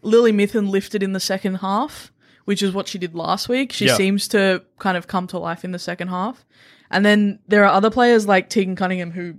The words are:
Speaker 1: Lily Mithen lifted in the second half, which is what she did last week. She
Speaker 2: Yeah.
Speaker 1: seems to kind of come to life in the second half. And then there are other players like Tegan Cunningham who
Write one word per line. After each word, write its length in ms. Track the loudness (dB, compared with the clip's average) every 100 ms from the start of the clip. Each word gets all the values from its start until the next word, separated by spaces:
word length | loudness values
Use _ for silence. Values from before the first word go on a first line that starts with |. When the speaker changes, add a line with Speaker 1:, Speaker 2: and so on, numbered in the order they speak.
Speaker 1:
Lily 300 | 4 4 4
Mithen 360 | 4 0 0 0
lifted 320 | -2 -2 -4
in 100 | -4
the 60 | -4
second 360 | -4 -4 -4 -6
half, 560 | -4 -4 -4 -8 -20 _ _ _ -6
which 160 | -2
is 100 | -2
what 160 | -4 -8
she 100 | -8
did 160 | -10
last 340 | -8 -4 -4 -2
week. 240 | -2 -2
She 140 | -2 0
Speaker 2:
Yeah. 100 | 2
Speaker 1:
seems 320 | 2 0 0
to 340 | 0 2 0 _ _
kind 180 | -4 -4
of 80 | -4
come 200 | -6 -6
to 100 | -8
life 260 | -8 -8
in 80 | -10
the 60 | -10
second 300 | -10 -8 -6
half. 360 | -6 -6 -8 _ _ _ _ _
And 140 | 2
then 340 | 4 4 2 -2 _
there 160 | 4
are 80 | 6
other 180 | 6 2
players 360 | 2 4 4 4
like 220 | 0 2
Tegan 260 | -2 -2 -2
Cunningham 340 | -2 -4 -6
who 220 | -10 -12